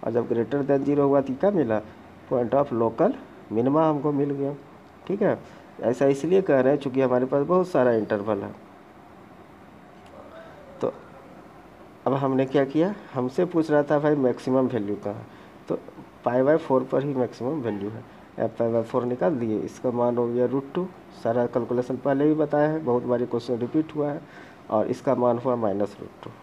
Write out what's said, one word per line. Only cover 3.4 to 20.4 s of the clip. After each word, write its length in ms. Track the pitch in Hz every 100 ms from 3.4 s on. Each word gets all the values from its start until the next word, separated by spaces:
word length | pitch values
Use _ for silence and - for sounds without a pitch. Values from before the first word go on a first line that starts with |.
| -
minima 360 | 104 123 147 160
हमको 240 | 147 139
मिल 180 | 143 143
गया, 240 | 139 139 143 - - - - -
ठीक 160 | 196
है। 160 | 202 117 - - - -
ऐसा 240 | 110 123 139
इसलिए 360 | 139 160 190
कह 180 | 185 139
रहे 120 | 127
हैं 80 | 143
चूँकि 200 | 139 127
हमारे 260 | 131 123 127
पास 200 | 143 143
बहुत 220 | 180 180
सारा 240 | 175 127
interval 500 | 117 101 107 101 101
है। 120 | 101 - - - - - - - - - - - - - - - - - - - - - - -
तो 120 | - - - - - - - - - - - - -
अब 80 |
हमने 320 | 135 139 131 131
क्या 180 | 139
किया, 300 | 135 147 175 208 -
हमसे 300 | 135 127 127 175
पूछ 240 | 170 160
रहा 120 | 147
था 160 | 147 151
भाई 160 | 151 151
maximum 500 | 127 120 - 131 127
value 280 | 120 101 101
कहाँ 100 | 104
है, 120 | 110 113 - - - -
तो 100 | - - - - - -
pi 120 | 123
by 120 | 131 156
four 220 | 160 131
पर 200 | 131 135
ही 100 | 143
maximum 460 | 131 117 - 120 156
value 280 | 117 104 101
है, 120 | 113 117 - - -
f 180 | 113 -
pi 80 | 117
by 100 | 117 117
four 140 | 127
निकाल 300 | 120 123 180 143
दिए, 200 | 113 107
इसका 320 | - - 127
मान 260 | 120 120 120
हो 80 | 120
गया 180 | 120